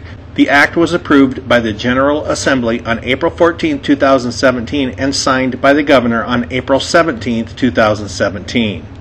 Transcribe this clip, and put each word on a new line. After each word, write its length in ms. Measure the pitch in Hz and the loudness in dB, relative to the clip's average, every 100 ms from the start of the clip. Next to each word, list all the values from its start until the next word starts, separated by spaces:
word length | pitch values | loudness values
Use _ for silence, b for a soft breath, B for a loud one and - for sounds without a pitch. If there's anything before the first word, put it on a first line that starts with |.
| B B - - | B B -8 0
The 140 | 143 | 2
act 260 | 143 156 - | 4 2 2
was 180 | 165 | 0
approved 540 | 170 - 147 135 - 113 | 0 2 4 4 0 -2
by 120 | 120 | 0
the 140 | 113 | 0
General 520 | 104 123 127 139 147 147 | -2 -2 0 2 0 -2
Assembly 580 | 147 - 131 117 117 113 | -2 0 0 0 -2 -2
on 180 | 117 | -4
April 280 | 113 127 165 | -2 -2 -2
fourteenth, 520 | - 165 165 165 143 | 2 2 2 -2 -2
two 120 | - 143 | 0 2
thousand 360 | 139 135 120 | 4 2 0
seventeen, 640 | 113 135 123 110 147 131 98 | 0 0 0 -2 -4 -4 -2
and 160 | 135 | -4
signed 480 | 135 - 131 131 120 | -2 0 0 -2 0
by 120 | 135 | 2
the 100 | 143 | 4
governor 400 | 147 139 120 113 | 4 4 4 0
on 280 | - - 120 | 0 -2 -2
April 280 | 127 - 135 | -6 0 -2
seventeenth, 760 | - 175 165 113 123 113 117 - | 2 2 2 -2 -4 -4 -6 -2
two 140 | 127 | -2
thousand 400 | 120 110 104 101 | 2 2 0 -4
seventeen. 760 | - 101 95 90 127 110 87 - - | -4 -4 -4 -4 -2 -2 -4 -10 -16